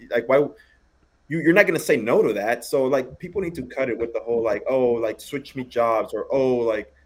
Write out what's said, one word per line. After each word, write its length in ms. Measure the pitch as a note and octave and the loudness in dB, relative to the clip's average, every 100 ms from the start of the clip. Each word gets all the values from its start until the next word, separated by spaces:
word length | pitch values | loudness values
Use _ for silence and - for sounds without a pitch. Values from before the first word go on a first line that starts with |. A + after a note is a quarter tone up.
| A#2+ | -4
like, 200 | A#2+ A#2+ | -2 2
why, 80 | C#3 | 2
you, 1000 | C#3+ - _ _ _ _ _ _ - E3+ | 2 -4 _ _ _ _ _ _ -8 0
you're 120 | D3+ | 4
not 160 | F#3+ F#3+ | 6 4
gonna 100 | D#3+ | 2
say 200 | - C#3 | 2 2
no 240 | G#2+ F3 | 4 2
to 100 | D3 | 2
that. 320 | G2+ G#2 A#2+ | 2 -2 -2
So, 220 | - C#3+ C3 | -2 0 2
like, 340 | C#3 B2+ D3 | 0 -2 -10
people 220 | F3+ G3+ | -10 -6
need 120 | E3+ E3 | -6 -8
to 80 | |
cut 260 | B2 - C3 | -8 -4 -4
it 80 | A2 | -2
with 160 | A#2 | -4
the 80 | A2+ | -6
whole, 200 | A2+ A#2 | -2 -2
like, 220 | A2+ G#2 - | 0 -2 0
"Oh, 280 | C3 B2+ | 2 2
like, 260 | A#2 A2+ G#2+ | 2 -2 -6
switch 380 | - C#3+ C#3 C3+ | -10 -12 -10 -12
me 80 | B2+ | -6
jobs," 480 | A#2+ A#2 A2 G#2 | 0 2 2 -2
or, 120 | G#2+ - | -6 -4
"Oh, 240 | C3+ C3 A#2+ | 0 0 0
like, 380 | A2+ G#2+ G#2 _ | 0 -2 -6 _